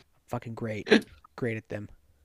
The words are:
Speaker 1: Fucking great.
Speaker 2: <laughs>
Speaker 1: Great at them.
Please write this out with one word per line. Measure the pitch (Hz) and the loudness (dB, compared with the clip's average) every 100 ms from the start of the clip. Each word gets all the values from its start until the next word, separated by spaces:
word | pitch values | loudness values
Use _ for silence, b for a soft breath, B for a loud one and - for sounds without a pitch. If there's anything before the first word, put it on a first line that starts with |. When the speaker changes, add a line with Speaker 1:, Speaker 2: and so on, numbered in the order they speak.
| - _ - | -20 _ -8
Speaker 1:
Fucking | 120 117 | -8 -6
great. | 113 113 104 - 107 - - | -8 -6 -6 6 6 6 -10
Speaker 2:
<laughs> | - - | -20 -4
Speaker 1:
Great | 120 110 | -2 -2
at | - | -6
them. | 104 107 - - - | -8 -8 -16 -20 -20